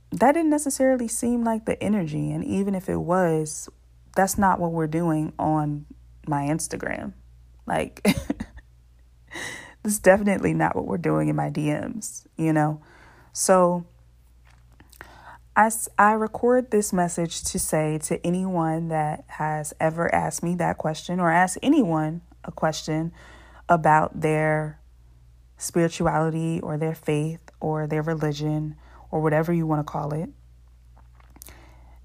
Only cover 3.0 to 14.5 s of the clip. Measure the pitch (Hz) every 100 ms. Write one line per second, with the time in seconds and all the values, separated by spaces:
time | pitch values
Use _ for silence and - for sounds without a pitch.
3 | 160 185 175 160 156 - - - _ _
4 | - - 190 - 190 - 170 165 160 165
5 | 170 156 156 - 156 156 151 147 147 -
6 | - - - 147 143 156 - - - -
7 | 202 185 - - - - - 160 156 -
8 | 214 - - - - - - _ _ _
9 | - _ - - - - - - 214 202
10 | 190 196 202 190 175 160 156 - - 190
11 | 156 156 151 151 147 147 151 151 - -
12 | - - - - 160 156 151 151 - -
13 | - - - - - 185 180 175 170 -
14 | - _ _ _ -